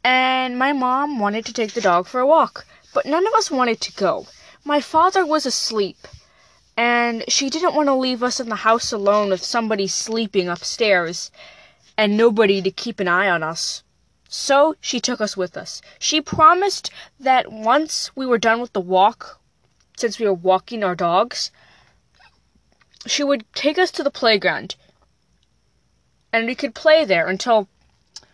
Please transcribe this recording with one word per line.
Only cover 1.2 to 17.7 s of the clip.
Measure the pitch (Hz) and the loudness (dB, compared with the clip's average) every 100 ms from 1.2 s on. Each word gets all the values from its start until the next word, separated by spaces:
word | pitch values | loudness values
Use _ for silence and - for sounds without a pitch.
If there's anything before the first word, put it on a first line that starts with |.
| 202 220 | -2 -4
to | 226 | -6
take | 240 214 | -6 -4
the | 240 | 0
dog | 202 175 180 | 2 2 0
for | 254 | 0
a | |
walk, | 269 320 240 - - _ _ | 4 4 2 -4 -20 _ _
but | - | -4
none | - 320 | -2 0
of | 415 | 2
us | 453 370 | 0 0
wanted | 269 240 226 | -2 0 -2
to | - | -6
go. | - 196 - - - - - | -4 -2 -2 -8 -20 -20 -12
My | 285 294 | -2 -2
father | - 320 370 381 | 0 2 2 2
was | 320 311 | 0 0
asleep, | 262 - - 220 190 - - - _ _ _ _ _ | -2 -4 -4 -2 -4 -6 -20 -20 _ _ _ _ _
and | - 240 240 240 226 - | -2 2 2 0 -2 -4
she | - 269 | -2 -2
didn't | 311 349 | -2 0
want | 285 285 | 2 2
to | |
leave | 262 254 240 | 2 0 -2
us | 247 - | -4 -4
in | 233 | -6
the | |
house | 208 220 233 - | -2 2 2 0
alone | 220 202 208 202 | -2 2 2 2
with | 185 | -2
somebody | - 240 220 208 190 | -2 -4 -2 -2 -2
sleeping | - - 226 220 196 180 | -4 -4 -4 -2 -2 -2
upstairs | 175 - - 220 185 165 170 - - - - - _ _ | -4 -6 -2 2 2 0 -6 -14 -18 -20 -20 -20 _ _
and | - 208 208 | -2 2 4
nobody | 233 214 202 196 | 4 4 2 2
to | 185 | -2
keep | - 233 - | -6 -10 -4
an | 185 | 0
eye | 180 202 | 2 2
on | 170 | 0
us. | 160 165 - - _ _ _ _ - | -2 -6 -8 -10 _ _ _ _ -16
So | - - 277 311 - | -6 2 4 4 0
she | - 247 | -6 -4
took | - 240 | -4 -4
us | 214 190 | -4 -4
with | 180 | -8
us. | - - - - - | -8 -14 -16 -18 -8
She | - 302 | -2 -2
promised | - - 311 359 392 - - - - _ | -2 4 6 6 0 -4 -10 -16 -20 _
that | 262 254 - | 0 0 0
once | 220 220 | -4 0